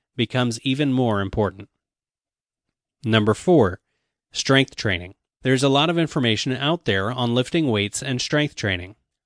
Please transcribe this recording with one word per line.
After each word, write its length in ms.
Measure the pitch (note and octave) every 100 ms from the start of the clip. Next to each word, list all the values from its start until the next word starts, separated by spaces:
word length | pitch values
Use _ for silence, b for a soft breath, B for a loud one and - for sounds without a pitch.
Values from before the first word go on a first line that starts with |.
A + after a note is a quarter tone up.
| _ -
becomes 420 | A#2+ B2+ B2 A2+
even 320 | C3+ C3 C#3+
more 260 | B2+ B2 G2+
important. 480 | G2 - G2+ F#2+ G#2+ _ _ _ _ _ _ _ _ _ _ _ _ _
Number 300 | A#2 A2 G#2+
four, 460 | G#2 - E3 G2 F#2 _ _ _ _ _
strength 440 | - - C3+ C3+ -
training. 380 | A2 F2 F2+ - _ _
There's 200 | C3 C3
a 60 | C#3
lot 220 | C#3 D#3+
of 80 | E3+
information 540 | D#3+ D3+ A#2+ G#2+ C#3
out 340 | B2+ C#3+ F3 -
there 260 | G2 G2+
on 220 | B2+ A#2+
lifting 340 | A#2+ B2+ E3+ D3
weights 340 | G#2 G#2 -
and 160 | C#3 B2
strength 360 | - D3+ D3
training, 420 | - G#2+ F2+ F#2 - _ _